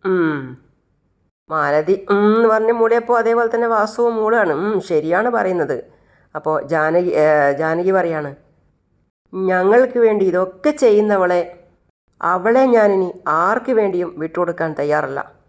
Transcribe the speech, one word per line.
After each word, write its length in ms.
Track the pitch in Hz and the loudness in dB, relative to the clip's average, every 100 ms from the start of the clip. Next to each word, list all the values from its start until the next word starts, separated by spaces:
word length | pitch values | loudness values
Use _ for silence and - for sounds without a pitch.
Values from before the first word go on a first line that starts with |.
| 190 | -2
ഉം. 360 | 185 165 147 131 135 _ _ _ _ _ _ _ _ _ | -2 -2 -4 -10 -18 _ _ _ _ _ _ _ _ _
മാലതി 560 | 156 147 151 156 196 - | -4 0 0 0 -2 0
ഉം 160 | 202 208 | 2 2
എന്ന് 220 | 220 233 | 2 2
പറഞ്ഞ് 260 | 220 220 | 2 0
മൂളിയപ്പോൾ 420 | 233 226 233 233 240 | 0 0 0 0 0
അതേപോലെ 320 | 226 233 233 | 0 0 0
തന്നെ 180 | 233 233 | -2 0
വാസുവും 460 | 226 214 220 240 226 | 0 -2 -2 -2 0
മൂളാണ്. 380 | 214 233 190 | 0 0 0
ഉം, 220 | 147 196 208 | -2 -2 -4
ശരിയാണ് 500 | - 160 156 175 240 | -2 -2 0 -2 0
പറയുന്നത്. 480 | 233 190 180 143 135 - _ _ _ _ 151 | -2 -2 -2 -4 -6 -8 _ _ _ _ -10
അപ്പോൾ 200 | 151 156 | -4 -4
ജാനകി, 480 | - 160 156 170 180 | -2 -2 2 0 0
ഏ, 160 | - 151 151 143 | 2 4 4 2
ജാനകി 380 | 139 160 165 180 | 0 -2 -2 0
പറയാണ്, 380 | 190 170 156 147 139 _ _ _ _ _ _ _ _ _ | 0 0 -4 -8 -14 _ _ _ _ _ _ _ _ _
"ഞങ്ങൾക്ക് 680 | 185 190 185 185 233 254 247 | -6 -2 0 4 4 2 2
വേണ്ടി 260 | 226 214 190 | 2 2 0
ഇതൊക്കെ 460 | 180 185 - 202 | 0 -4 -2 -2
ചെയ്യുന്നവളെ, 680 | 202 240 208 214 202 180 180 165 - _ _ _ _ _ _ | 2 4 4 2 2 2 0 -2 -10 _ _ _ _ _ _
അവളെ 420 | 165 180 196 247 262 | -4 -2 2 2 4
ഞാനിനി 440 | 233 208 190 180 - - | 4 4 2 -2 -6 -4
ആർക്ക് 440 | 156 175 233 240 | 0 0 -2 0
വേണ്ടിയും 380 | 226 202 180 175 160 | 0 0 -2 -6 -8
വിട്ടുകൊടുക്കാൻ 560 | 160 170 175 170 160 | -8 -4 -4 -4 -6
തയ്യാറല്ല. 460 | 151 147 151 143 139 - _ | -4 -2 -2 -2 -8 -10 _